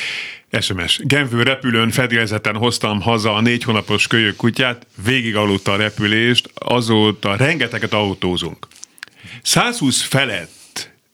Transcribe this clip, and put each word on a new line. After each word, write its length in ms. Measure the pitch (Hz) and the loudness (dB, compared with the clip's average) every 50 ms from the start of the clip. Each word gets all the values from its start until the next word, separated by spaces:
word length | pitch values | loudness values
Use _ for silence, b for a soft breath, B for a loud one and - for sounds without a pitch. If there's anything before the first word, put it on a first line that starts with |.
| B B B B B B B B B B - 113 | B B B B B B B B B B -4 -4
S 120 | - - | -2 -2
M 80 | 98 90 87 | -4 -4 -2
S. 140 | 85 - - | -2 -2 -2
Genfő 400 | - 131 139 147 143 123 117 117 | -2 -2 0 0 0 0 0 2
repülőn 480 | 120 131 135 - - 123 117 113 113 113 | 2 2 0 0 -2 0 0 2 0 2
fedélzeten 640 | 110 139 127 117 117 117 113 101 110 104 - 110 104 | 2 0 0 0 0 0 0 0 -2 -2 -2 -4 -2
hoztam 440 | 110 120 120 117 - - 110 104 101 | 0 0 0 0 0 -2 -2 -2 0
haza 340 | 87 117 117 110 104 110 104 | 2 2 2 2 2 0 0
a 60 | 107 | 2
négy 220 | 113 120 120 120 | 2 2 2 0
hónapos 440 | - 120 113 104 95 - 104 98 - | 0 0 0 0 0 0 0 0 0
kölyök 300 | - - 113 110 104 92 | 0 0 0 0 0 0
kutyát, 500 | - - 117 - - 131 123 120 - - _ _ - 92 | 0 0 0 2 2 0 0 -2 -6 -12 _ _ -4 -2
végig 320 | 117 131 131 117 113 101 | 0 0 0 0 0 0
aludta 360 | 107 107 101 98 95 - 104 | 0 2 2 2 0 0 0
a 40 | 98 | 0
repülést, 760 | 98 107 107 - - 107 104 107 110 117 120 123 117 - - _ | 0 0 -2 -2 0 0 2 2 4 4 4 2 2 0 -2 _
azóta 840 | - - - 120 123 117 113 113 107 107 107 98 - - 104 101 | -10 -2 0 0 0 2 4 4 4 4 4 2 0 -2 -2 0
rengeteget 560 | 101 131 151 170 147 123 - 120 110 113 98 | 2 2 2 2 0 -2 -2 -2 -6 -4 -2
autózunk. 760 | 113 107 104 98 92 - 95 90 90 85 87 80 - - - - - B B B B B B B B B B B B B | 0 0 0 0 -2 -2 -2 -2 -2 -2 -4 -8 -10 -12 -18 -20 -20 B B B B B B B B B B B B B
Százhúsz 600 | B - - 165 208 240 240 240 147 131 117 - | B 0 2 2 2 2 0 0 0 0 0 0
felett 880 | - - - 135 139 120 101 90 82 - - - - - _ - - - _ _ _ _ | -2 0 0 0 2 0 -2 -6 -8 -12 -18 -20 -20 -16 _ -14 -14 -14 _ _ _ _